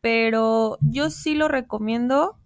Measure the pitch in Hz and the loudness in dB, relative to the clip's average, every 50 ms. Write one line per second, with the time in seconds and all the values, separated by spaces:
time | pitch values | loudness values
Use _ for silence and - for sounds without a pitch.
0 | - 233 226 226 226 226 226 226 220 220 226 226 220 220 214 - - 226 233 269 | 0 0 0 2 2 2 2 2 2 2 2 2 0 0 0 0 0 0 2 0
1 | 294 320 302 - - 320 302 302 302 311 302 262 254 - - 214 214 220 226 233 | -2 -2 -2 -4 -4 -2 0 2 2 0 0 -2 -4 -6 -8 -6 -4 -2 -2 -2
2 | 240 247 269 277 320 392 440 - _ | 0 0 2 2 0 0 -4 -12 _